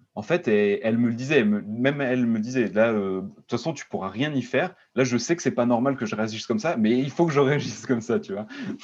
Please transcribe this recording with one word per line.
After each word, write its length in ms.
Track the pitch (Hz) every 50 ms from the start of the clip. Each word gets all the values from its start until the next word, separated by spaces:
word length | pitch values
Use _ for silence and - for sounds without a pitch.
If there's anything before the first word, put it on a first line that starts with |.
| _ _ -
en 80 | 98
fait, 260 | 107 - - 135 - 117
elle, 320 | 107 104 104 101 101 -
elle 160 | - 113 113 117
me 100 | 120 117
le 60 | 117
disait, 240 | 117 131 135 156 135
elle 100 | 110 104
me, 120 | 104 101
même 380 | 95 104 107 117 123 135 143 143
elle 260 | 139 123 127 127 123
me 140 | 117 113 110
disait, « 260 | 107 120 127 131 113 98 90
Là, 160 | 107 113 117
euh, 280 | 113 104 98 95 92 95
de 60 | 95 101 -
toute 140 | - - -
façon, 200 | 120 117 - 165
tu 140 | 147 - -
pourras 220 | - - 92 92 95
rien 260 | 98 110 143 151 147
y 80 | 131
faire. 320 | 113 - - 131 170 185 185 _ _ _ -
Là, 80 | 117 135
je 120 | 123 120
sais 200 | 120 - - 170
que 60 | 165
c'est 100 | - 135
pas 120 | 113 123 120
normal 300 | 120 123 117 123 139 135
que 100 | 131 123
je 100 | - 110
réagisse 280 | 107 110 110 107 110 -
comme 120 | - 113 107
ça, 180 | - 160 165
mais 220 | 120 107 107 120 127
il 120 | 139 143
faut 160 | - - 170
que 60 | 165
je 60 | 139 143
réagisse 460 | 139 131 147 143 113 - 107 - -
comme 140 | - 127 113
ça, 180 | 110 - 117 107
tu 140 | - -
vois. » 140 | 95 101 107 - - - 254 - - -